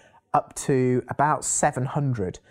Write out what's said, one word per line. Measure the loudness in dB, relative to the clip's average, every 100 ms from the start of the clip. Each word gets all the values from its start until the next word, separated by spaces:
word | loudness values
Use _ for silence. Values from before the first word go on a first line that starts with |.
| -20 _ _
up | -2 -2
to | -8 0 2 2 0 -2
about | 0 0 0
seven | -2 0 0 0
hundred. | -4 -2 -2 -2 -4 -8 _